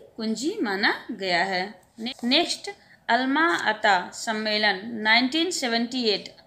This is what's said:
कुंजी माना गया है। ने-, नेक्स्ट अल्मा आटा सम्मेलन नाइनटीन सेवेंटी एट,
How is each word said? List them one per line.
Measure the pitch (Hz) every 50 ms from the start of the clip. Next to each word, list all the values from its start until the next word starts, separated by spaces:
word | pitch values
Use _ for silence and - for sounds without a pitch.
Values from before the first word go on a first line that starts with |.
| - - - -
कुंजी | 220 220 220 - 247 320 427 453
माना | 311 214 196 190 214 285 - - - -
गया | 254 185 190 185 175 170 180
है। | 196 190 180 185 208 214 - _ _ _ -
ने-, | 220 240 269 - -
नेक्स्ट | 240 262 311 349 330 - - - 403 403 - _ _ - - _ -
अल्मा | 233 247 262 262 269 302 320 339 339
आटा | - - 208 220 214 - 214 196 180 180 - -
सम्मेलन | - - - 220 214 220 214 214 214 214 208 190 185 202
नाइनटीन | 233 240 214 214 214 220 233 254 254 277 320 339 370
सेवेंटी | 349 - 277 240 226 233 240 233 240 254 240
एट, | 220 196 180 - - - - -